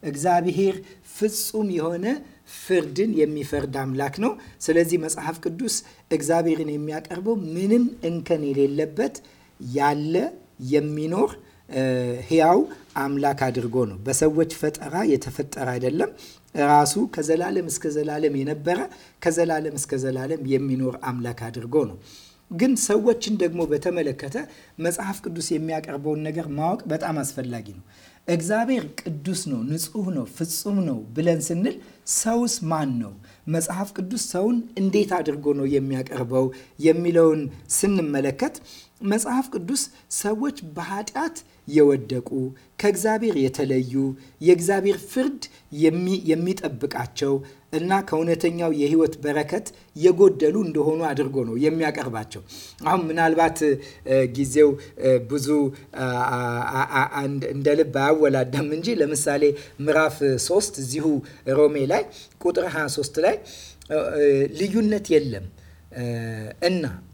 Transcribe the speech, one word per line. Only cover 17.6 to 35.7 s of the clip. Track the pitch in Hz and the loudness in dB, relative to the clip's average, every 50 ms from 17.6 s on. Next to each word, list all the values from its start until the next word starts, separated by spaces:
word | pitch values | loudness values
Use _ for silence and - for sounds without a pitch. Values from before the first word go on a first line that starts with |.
| 175 165 | -2 -4
እስከ | 147 - - 160 | -6 -4 -4 -4
ዘላለም | 147 151 147 156 151 151 156 151 143 | -2 -2 -2 -2 -4 0 0 0 0
የነበረ፣ | 139 135 143 151 151 147 160 175 190 392 370 - - - - _ _ | 0 -2 -2 -4 -4 -2 -2 -2 -2 -2 -8 -10 -18 -20 -20 _ _
ከዘላለም | - 170 160 165 170 165 160 156 156 156 143 | -2 -2 2 2 2 2 2 -2 -2 -4 -6
እስከ | 147 - - - 135 | -6 -6 -4 -4 -4
ዘላለም | 131 135 131 131 127 139 160 156 135 | -2 -2 -4 -4 -4 -4 -6 -6 -2
የሚኖር | 131 135 135 139 139 131 127 131 127 120 - - | 0 0 0 2 0 -2 0 0 -2 -4 -4 -6
አምላክ | 131 123 123 120 120 117 - 117 | -6 -6 -4 -6 -6 -8 -8 -10
አድርጎ | 113 113 120 113 117 123 156 139 | -10 -10 -10 -10 0 2 2 2
ነው። | 107 92 90 - - - - - - _ _ _ _ | 2 -4 -12 -20 -20 -20 -20 -20 -20 _ _ _ _
ግን | - 165 220 262 269 220 | -2 0 2 2 2 2
ሰዎችን | - - 208 220 208 240 226 233 - - 214 | 0 2 2 2 4 4 2 2 0 -4 -2
ደግሞ | 190 180 170 160 175 170 151 | 0 0 -2 0 -2 -2 -2
በተመለከተ | 147 143 147 180 175 175 156 147 131 - - 139 139 240 302 - - - - - _ - | -2 -2 -2 -2 -2 -2 -2 -4 -4 -6 -10 -8 -8 -8 -10 -10 -16 -20 -20 -20 _ -4
መጽሐፍ | 160 170 170 - 196 196 196 - | -4 -4 -4 -4 -6 -8 -8 -8
ቅዱስ | - 180 170 170 160 - | -8 -10 -8 -8 -6 -4
የሚያቀርበውን | 170 151 156 160 160 156 156 - 139 143 139 151 151 151 151 | -2 -2 -2 -2 -4 -6 -6 -8 -10 -6 -4 -4 -4 -2 -4
ነገር | 156 156 165 160 151 | -4 -6 -6 -6 -6
ማወቅ | 143 143 156 170 190 - - 160 | -4 -2 -2 -2 -2 -2 -4 -6
በጣም | 151 156 - 175 160 151 | -6 -4 -4 -4 -4 -4
አስፈላጊ | 135 135 - - 127 123 120 117 107 104 | -4 -6 -6 -8 -8 -8 -8 -10 -10 -12
ነው። | 101 92 - _ - - - - _ _ _ - | -16 -20 -20 _ -20 -20 -20 -20 _ _ _ -2
እግዚአብሔር | 170 170 160 170 214 220 233 226 262 240 160 147 - - | -2 -2 0 0 0 0 2 0 0 -2 -2 -6 -12 -12
ቅዱስ | - 180 160 147 143 175 190 180 - 156 | -10 -8 -8 -8 -6 -6 -6 -6 -4 -4
ነው፣ | 139 117 110 | -4 -4 -2
ንጹሕ | 131 156 165 165 - - 220 196 180 | -2 -4 -4 -4 -6 -6 -4 -4 -2
ነው፣ | 180 143 123 - | -2 -4 -4 -6
ፍጹም | - - 165 165 - - - 208 202 196 185 | -6 -6 -6 -4 -4 -6 -4 -2 0 0 0
ነው | 160 131 113 107 107 | 0 -2 -4 -6 -8
ብለን | 117 143 165 175 170 160 | -4 0 2 2 2 2
ስንል | - - 170 170 190 269 - - - - - - _ - - | 0 -2 -2 0 0 -2 -2 -4 -12 -20 -20 -20 _ -4 -2
ሰውስ | - - 226 226 233 240 233 - - - | -2 0 2 2 2 2 0 -2 -2 -2
ማን | 160 160 156 147 139 131 120 | -2 0 0 0 0 -2 -4
ነው? | 113 101 98 98 - - - _ _ - | -4 -6 -10 -18 -20 -20 -20 _ _ -2
መጽሐፍ | 156 165 165 - 175 180 202 196 - | -2 -2 0 -2 -4 -4 -6 -6 -6
ቅዱስ | - 190 180 214 233 - - | -8 -6 -6 -4 -6 -6 -4
ሰውን | - 180 190 220 247 240 233 - - - | -2 0 0 2 2 0 -2 -4 -4 0
እንዴት | 196 190 185 208 202 - 185 | 0 2 4 2 2 2 0
አድርጎ | 180 156 151 143 143 143 147 147 | -2 0 -2 -4 -2 0 0 0
ነው | 143 139 | 0 0
የሚያቀርበው | 131 | 0